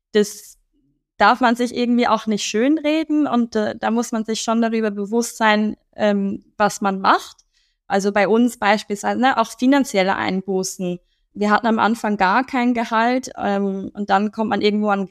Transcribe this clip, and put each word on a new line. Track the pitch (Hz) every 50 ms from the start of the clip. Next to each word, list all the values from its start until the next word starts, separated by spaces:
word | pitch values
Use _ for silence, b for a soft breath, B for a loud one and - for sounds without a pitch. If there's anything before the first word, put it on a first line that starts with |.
| _ _ -
das | 214 208 208 - - - - - _ _ _ _ _ _ _ _ _ _ _ _
darf | - 185 202 247 233
man | 262 226 233
sich | 233 247 240 -
irgendwie | - 240 233 240 240 240
auch | - 220 208 -
nicht | 220 214 196 -
schönreden | - - 214 240 277 311 302 294 294 302 320 320 311 302 302 294
und, | 262 - 240 233 233 -
äh, | 220 208 226 -
da | 226 - 214
muss | 220 233 240 -
man | 240 220 214
sich | - 220 214
schon | - 233 226 226
darüber | 233 226 226 226 220 214
bewusst | 202 208 202 196 220 233 233 - -
sein, | - 226 214 214 214 214 214 - - _ _ _
ähm, | - 220 208 202 202 196 196 208 - - _ _
was | - 208 202 - -
man | 214 196 190 190
macht. | 190 196 294 392 - - - _ _ _ _ _ _ _ _ _ _
Also | - - 202 190 208
bei | 196 208 196
uns | 170 214 226 240 240 -
beispielsweise, | - 214 196 214 208 - - 208 202 - 208 202 208
ne, | 240 269 -
auch | 220 226 -
finanzielle | - - 254 254 285 277 254 - - 196 185 190 196
Einbußen. | - - - 185 190 190 - 190 185 185 185 - - 185 175 175 175 _ _ _ _ _ _ -
Wir | 196 208 208
hatten | 208 214 -
am | 226 220
Anfang | 220 - 202 233 - - 214 208
gar | 202 190 180 196 247 269
kein | - - 254 240 247 247
Gehalt, | 233 226 - 233 220 226 240 254 262 262 - -
ähm, | - - 202 202 196 202 196 190 196 190 - -
und | 202 202 202
dann | 196 196 208 214
kommt | 202 220 220 208
man | 208 196
irgendwo | - 208 202 208 208 208
an | 202 196
ein | 196 -